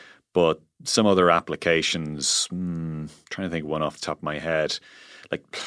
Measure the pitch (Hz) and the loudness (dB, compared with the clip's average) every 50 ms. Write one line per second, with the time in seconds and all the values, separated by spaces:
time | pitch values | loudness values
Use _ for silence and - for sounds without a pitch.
0 | - - - _ _ _ - 90 87 82 78 - _ _ _ _ - - - 117 | -20 -20 -20 _ _ _ 2 4 4 4 2 0 _ _ _ _ -6 0 2 4
1 | 110 104 98 92 90 87 85 85 80 - 78 78 - 85 85 82 78 - - 85 | 6 6 6 6 6 6 4 4 2 -2 -6 -2 0 2 2 2 2 0 -2 -4
2 | 80 76 76 73 69 - - - - - 90 90 92 90 85 82 82 80 78 78 | -4 -6 -6 -4 -2 -2 0 0 -2 -4 -4 -6 -4 -4 -4 -4 -4 -6 -6 -6
3 | 78 73 - - _ - - - 98 90 85 82 73 76 78 78 78 73 - - | -8 -10 -12 -18 _ -14 -10 -8 -6 -6 -4 -6 -4 -4 -4 -2 -2 -4 -4 -6
4 | - - 78 - 80 78 76 73 73 80 82 78 78 76 - - _ - - - | -8 -8 -6 -6 -6 -6 -6 -6 -4 -2 0 0 0 -2 -4 -6 _ -14 -20 -20
5 | - - - - - - - - - _ - - - | -20 -20 -20 -18 -10 -8 -8 -8 -8 _ -14 -12 -12